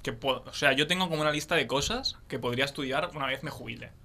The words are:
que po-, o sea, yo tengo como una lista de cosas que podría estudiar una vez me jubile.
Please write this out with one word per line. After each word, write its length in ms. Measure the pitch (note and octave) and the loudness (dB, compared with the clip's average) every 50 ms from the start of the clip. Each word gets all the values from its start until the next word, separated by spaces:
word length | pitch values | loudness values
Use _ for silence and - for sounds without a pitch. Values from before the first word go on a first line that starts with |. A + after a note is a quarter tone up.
que 100 | - C3+ | -6 -6
po-, 300 | A#2 - C#3+ C3+ B2+ - - | -6 -2 0 0 0 0 -4
o 60 | C3 | -8
sea, 220 | - - D3 C#3 C3 | -4 2 4 4 6
yo 120 | C#3 D3+ | 4 4
tengo 220 | D3+ F3+ F#3 F#3 E3+ | 2 2 2 2 0
como 140 | D#3+ D3+ | 2 2
una 80 | D3+ D3+ | 2 2
lista 220 | D3 D3 - - F3 | 2 0 0 2 2
de 120 | D#3 C3 | 2 2
cosas 520 | A#2 B2+ C#3+ C#3+ - A3+ B3+ C4 - - - - - | 2 2 0 2 0 -2 -2 -2 -4 -6 -6 -8 -8
que 100 | D3 B2 | -6 -4
podría 280 | B2+ B2 A#2+ B2+ C#3 | -2 0 2 2 0
estudiar 440 | C#3 - D3+ C#3 B2+ C3 D3 - C3 D3 | 0 0 -4 -2 0 0 0 0 -2 -4
una 100 | D3+ C#3 | -4 -2
vez 160 | C3 C3+ C#3 | -2 -2 -2
me 80 | D#3 C#3+ | -4 -8
jubile. 400 | C3 - A#2 A2+ A#2 A#2 A2 - - - | -8 -8 -10 -10 -10 -10 -12 -14 -16 -18